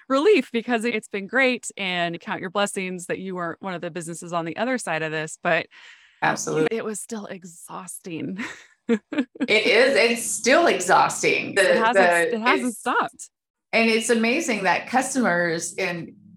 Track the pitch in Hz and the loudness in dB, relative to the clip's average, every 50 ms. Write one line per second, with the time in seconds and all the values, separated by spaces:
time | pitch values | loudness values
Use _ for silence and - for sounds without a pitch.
0 | - - 262 269 302 415 427 311 247 - - 233 214 240 247 233 214 240 233 220 | -6 -2 0 2 4 6 4 4 2 0 -4 -6 -2 -2 -2 -2 0 -2 -4 -4
1 | - - - 202 196 180 - 254 269 254 247 214 - - - - 196 185 180 180 | -6 -6 -10 -10 -8 -2 0 2 2 2 2 -2 -6 -12 -10 -8 -6 -4 -2 -2
2 | 170 170 170 160 - - 185 - - 190 - 208 202 202 - 202 185 185 185 180 | -2 -2 -4 -8 -8 -8 -8 -8 -8 -4 -2 0 0 0 -2 -6 -6 -6 -8 -8
3 | 170 - 165 - 185 190 185 180 175 165 156 - - 196 180 170 175 175 156 180 | -6 -6 -6 -6 -6 -8 -6 -6 -6 -6 -8 -8 -8 -8 -8 -6 -8 -8 -8 -8
4 | 165 165 170 - 180 170 170 170 165 165 - - 220 254 262 240 - 180 165 156 | -10 -10 -12 -12 -10 -6 -4 -4 -4 -4 -4 -4 -4 -2 -2 -4 -4 -4 -4 -4
5 | 160 156 156 156 151 160 - - - 175 165 165 - - - - - - - - | -4 -4 -4 -6 -6 -8 -10 -6 -2 0 0 0 0 -4 -14 -20 -20 -20 -20 -20
6 | _ _ _ - - 160 156 - - 156 151 156 156 - 226 226 - 214 214 196 | _ _ _ -2 -2 0 0 0 -4 -2 0 0 0 0 0 -2 -4 -6 -8 -8
7 | - - 233 220 208 - 202 185 175 185 165 - - - 170 170 185 180 - - | -10 -10 -10 -10 -10 -12 -14 -14 -14 -18 -20 -20 -18 -14 -14 -14 -14 -14 -16 -14
8 | - 190 165 151 127 - 190 185 254 302 - - - _ _ _ _ - 233 214 | -12 -10 -10 -8 -8 -8 -8 -8 -10 -10 -12 -16 -20 _ _ _ _ -2 -2 -2
9 | _ - - 294 247 - _ - - 170 202 220 - 247 196 220 262 269 277 196 | _ -6 -4 -4 -4 -4 _ -6 -2 2 2 2 2 4 4 6 6 6 4 4
10 | 226 233 233 226 - - - - - 233 277 339 339 269 190 - - 196 175 151 | 4 2 2 -2 -4 -6 -6 -2 2 4 6 6 6 4 2 2 2 4 4 4
11 | 147 147 - - - 151 - - - - - 196 190 180 - - 226 226 247 196 | 4 4 0 0 0 0 0 0 -2 -2 2 2 4 4 4 4 4 4 4 6
12 | 185 175 175 170 170 160 240 220 226 247 294 285 240 254 214 - - 240 285 453 | 6 6 6 4 2 2 0 0 2 2 2 2 0 -2 -4 -4 -4 -2 0 0
13 | - - - - - - _ _ _ _ _ _ _ - - 220 226 226 226 233 | -2 -2 -6 -14 -20 -20 _ _ _ _ _ _ _ -2 0 2 4 4 2 2
14 | 226 - 240 226 220 226 247 320 339 302 226 202 185 180 170 - - - - 262 | 2 2 2 2 2 2 0 0 0 -2 -2 0 2 2 0 0 -2 0 0 0
15 | 269 - - 269 233 190 175 175 175 170 160 165 160 - - - 190 175 175 170 | 0 0 0 0 2 2 2 2 2 0 0 -2 -4 -6 -6 -4 -4 -4 -4 -6
16 | 156 - - - - - - | -8 -12 -14 -20 -20 -20 -20